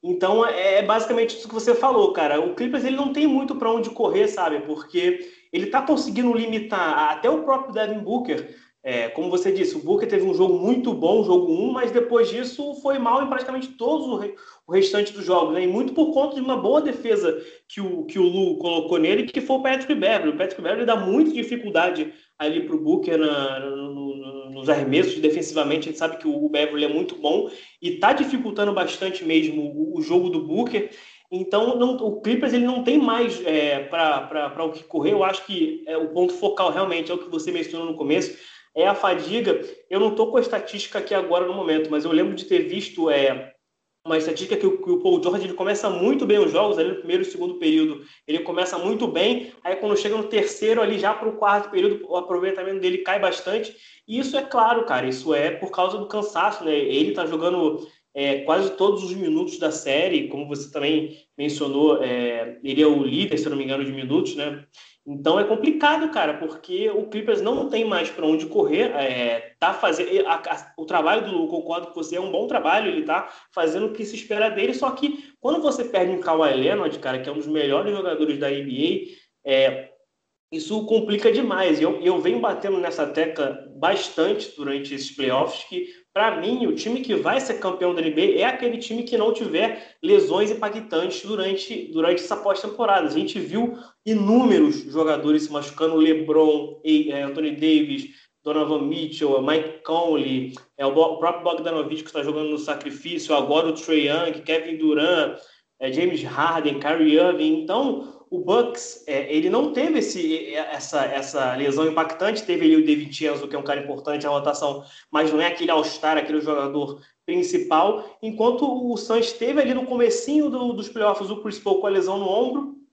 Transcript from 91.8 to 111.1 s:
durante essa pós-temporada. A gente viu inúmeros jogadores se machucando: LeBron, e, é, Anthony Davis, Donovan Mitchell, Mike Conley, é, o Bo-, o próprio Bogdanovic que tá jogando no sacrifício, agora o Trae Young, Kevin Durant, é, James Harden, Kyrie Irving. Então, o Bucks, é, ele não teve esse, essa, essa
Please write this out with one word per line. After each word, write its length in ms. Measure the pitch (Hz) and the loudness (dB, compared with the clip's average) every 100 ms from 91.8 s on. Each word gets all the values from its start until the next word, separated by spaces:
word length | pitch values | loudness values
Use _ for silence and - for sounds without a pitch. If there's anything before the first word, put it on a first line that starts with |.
| - | -6
durante 300 | 160 165 180 | 0 2 2
essa 160 | - 202 | 0 -4
pós-temporada. 680 | 202 196 208 208 226 196 156 | 0 -2 -2 -2 2 4 4
A 40 | |
gente 280 | 156 - 214 | 0 -2 -4
viu 360 | 151 190 240 - - _ 214 | -4 -2 -2 -4 -16 _ -2
inúmeros 800 | 220 202 233 247 180 151 151 | 0 4 6 6 6 6 2
jogadores 600 | - 156 156 147 139 151 | -4 0 2 2 4 2
se 80 | 151 | 2
machucando: 440 | 147 143 - 160 160 | -6 -8 -2 0 4
LeBron, 840 | 156 156 156 156 156 151 143 - 156 | 4 4 4 4 6 4 -2 -8 2
e, 260 | 151 147 | 2 2
é, 120 | 139 | -2
Anthony 280 | 139 139 156 | -4 -4 -4
Davis, 580 | 147 156 156 147 135 131 - _ _ | 0 4 4 4 -4 -8 -18 _ _
Donovan 400 | 147 151 147 151 | -4 -2 0 0
Mitchell, 580 | 139 156 156 - 151 135 | -2 -4 -6 -2 0 2
Mike 400 | 135 160 156 - | 2 0 -2 -10
Conley, 720 | - 160 170 151 135 131 131 - - _ | -4 -2 2 0 0 -4 -6 -12 -20 _
é, 80 | 139 | -2
o 80 | |
Bo-, 200 | 147 160 | 2 2
o 40 | 160 | 2
próprio 260 | 165 175 | -2 0
Bogdanovic 600 | 175 160 165 160 143 151 | -2 -2 -4 -4 -4 -6
que 100 | - | -8
tá 80 | 160 | -6
jogando 300 | 143 151 151 | -4 -4 -4
no 80 | 151 | -4
sacrifício, 720 | - 143 147 135 170 170 - | -6 -6 -8 -12 -10 -10 0
agora 360 | 147 131 151 165 | 0 2 2 2
o 40 | |
Trae 340 | 156 - 156 143 | -2 0 2 2
Young, 340 | 151 170 151 | 0 -2 -4
Kevin 340 | - 160 165 160 | -2 -2 -2 0
Durant, 640 | 156 151 160 175 143 - - _ _ _ | 2 2 2 2 0 -4 -16 _ _ _
é, 120 | 131 | -4
James 300 | 131 180 160 | 0 0 0
Harden, 580 | 131 127 160 165 151 139 | -6 0 0 2 -2 -2
Kyrie 380 | 147 160 156 151 | -2 4 6 6
Irving. 460 | 180 156 156 156 | 4 4 0 0
Então, 580 | 156 208 269 135 - - _ | 0 -2 0 -4 -8 -18 _
o 100 | 180 | -8
Bucks, 680 | 170 220 240 - - - - | 2 2 2 -2 -12 -16 -6
é, 260 | 139 139 | -4 0
ele 140 | 151 175 | 0 2
não 220 | 220 294 | 2 2
teve 280 | 247 320 311 | 0 2 2
esse, 540 | - 185 160 160 - | 0 -2 -2 -2 -4
essa, 520 | 151 139 143 - 151 | -6 -6 -8 -4 -2
essa 500 | 135 | -2